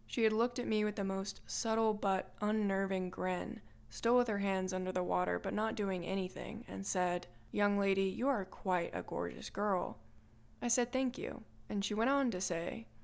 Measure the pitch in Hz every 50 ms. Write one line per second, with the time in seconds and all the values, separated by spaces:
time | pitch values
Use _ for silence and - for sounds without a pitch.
0 | - - - 240 220 220 220 220 233 247 - 254 240 226 214 214 208 214 208 208
1 | 196 190 190 190 190 - - - - - - - - 226 220 226 220 220 208 208
2 | 220 196 190 190 - - - - 214 208 220 220 208 196 196 190 196 190 190 185
3 | 185 185 - 180 180 185 180 175 - - - 214 - - - - - - - -
4 | - 233 247 247 247 240 208 202 202 196 190 190 185 185 185 185 185 185 185 185
5 | 180 180 180 180 180 180 180 175 - 190 196 208 220 220 220 214 202 196 190 180
6 | 165 - 190 196 185 180 - - - - - 214 - - 190 196 196 - - 185
7 | 180 180 180 175 - - - - - - - 208 208 202 202 202 196 196 190 196
8 | 196 190 185 214 247 277 262 208 185 - - - - 190 180 175 170 - - -
9 | - - - - 175 175 - - 202 - - 202 208 214 190 180 - - - -
10 | - - - - - - - - - - - - 240 240 - 247 240 247 - 254
11 | 269 247 - - - - - - 214 - - - - - 208 202 196 - 208 214
12 | 226 262 285 277 269 240 190 180 - - 170 165 170 180 - 226 220 - - -